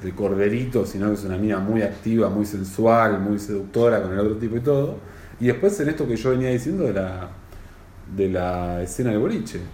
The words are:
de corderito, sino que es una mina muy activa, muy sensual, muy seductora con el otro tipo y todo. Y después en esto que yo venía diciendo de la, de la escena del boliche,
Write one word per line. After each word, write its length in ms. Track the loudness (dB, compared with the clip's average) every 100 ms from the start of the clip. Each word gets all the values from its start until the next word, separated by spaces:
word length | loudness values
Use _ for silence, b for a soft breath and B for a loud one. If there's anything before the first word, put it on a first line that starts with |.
de 80 | -10 -2
corderito, 680 | 0 2 2 2 0 0 0
sino 220 | 0 0
que 60 |
es 100 | 0
una 140 | -2 -2
mina 220 | 0 0
muy 220 | 2 2
activa, 460 | 0 -2 0 2 2
muy 160 | 2 -2
sensual, 760 | -4 -6 2 4 6 6 2
muy 200 | 0 -2
seductora 640 | -2 -6 -2 4 4 4
con 100 | 0
el 60 | 0
otro 160 | 0 0
tipo 220 | -2 -2
y 40 |
todo. 360 | 2 2 2 -4 B B B B
Y 80 | 0
después 320 | 4 2 2
en 100 | -2
esto 180 | 0 -2
que 80 | 0
yo 160 | 2
venía 180 | 2 2
diciendo 340 | 0 0 -2 0
de 80 |
la, 340 | 0 -2 -6 -10 -14 -18 B B B B -20 -12 -2
de 140 | 0
la 520 | 2 0 -2 -2 -2
escena 300 | -4 -2 0
del 80 | 2
boliche, 400 | 2 -2 -6 -10 -12